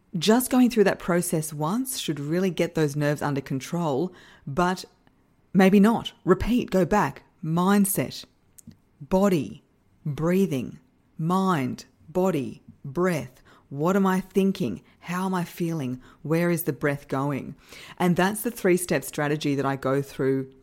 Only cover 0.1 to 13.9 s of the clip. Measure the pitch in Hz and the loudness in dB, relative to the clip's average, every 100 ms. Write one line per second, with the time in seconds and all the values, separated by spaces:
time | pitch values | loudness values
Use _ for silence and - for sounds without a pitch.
0.1 | 180 151 226 254 254 247 220 196 - - | -2 2 2 4 4 4 6 4 2 0
1.1 | 175 175 170 156 147 151 214 262 - - | 0 0 -2 -4 -4 -2 -2 -4 -6 -6
2.1 | 147 143 170 190 170 165 165 156 143 147 | -6 -4 -2 0 0 -2 0 0 0 0
3.1 | 151 - 139 135 135 - 170 170 131 180 | 0 -2 -4 -4 -6 -6 -4 -2 -2 -2
4.1 | - - - - 139 180 185 - _ _ | -6 -20 -18 -6 0 0 0 -8 _ _
5.1 | _ _ _ _ 180 190 202 196 214 - | _ _ _ _ 4 6 8 6 4 -2
6.1 | - - 185 - 240 - 185 175 208 151 | -4 0 2 2 0 0 0 2 2 0
7.1 | - - _ 156 165 180 202 202 - 139 | -4 -16 _ -4 0 4 4 4 0 -4
8.1 | - - _ _ _ - - _ - 143 | -6 -16 _ _ _ -20 -20 _ -20 -2
9.1 | 185 202 180 110 127 _ _ _ _ 160 | 2 4 2 0 -8 _ _ _ _ -8
10.1 | 139 156 185 190 143 110 - _ _ _ | -2 0 2 2 -2 -6 -12 _ _ _
11.1 | - 160 185 190 175 127 - - _ - | -6 -2 0 0 0 -2 -6 -12 _ -8
12.1 | 160 185 165 117 - - - 143 135 185 | -2 0 0 -4 -10 -20 -18 -10 -2 -2
13.1 | 165 131 - - - - 139 156 | -2 -6 -14 -20 -20 -14 -4 0